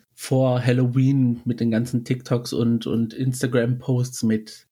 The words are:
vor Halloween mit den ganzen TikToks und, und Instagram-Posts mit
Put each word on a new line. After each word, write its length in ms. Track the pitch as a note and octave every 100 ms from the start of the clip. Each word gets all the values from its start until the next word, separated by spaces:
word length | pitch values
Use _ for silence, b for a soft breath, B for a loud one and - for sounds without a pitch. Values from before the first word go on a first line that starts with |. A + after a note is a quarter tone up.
| _
vor 500 | - - C3 C3 B2
Halloween 800 | A#2+ B2+ B2 B2+ C3 C#3 B2 A#2+ A#2+
mit 140 | A#2
den 120 | A#2
ganzen 340 | A2 B2+ A#2+ A2+
TikToks 480 | B2+ - B2 B2
und, 340 | - A#2 A#2 -
und 260 | A2+ A2+
Instagram-Posts 1120 | - C3 B2+ C3 B2 A#2+ B2+ - B2 B2 -
mit 440 | A2+ A2 - - _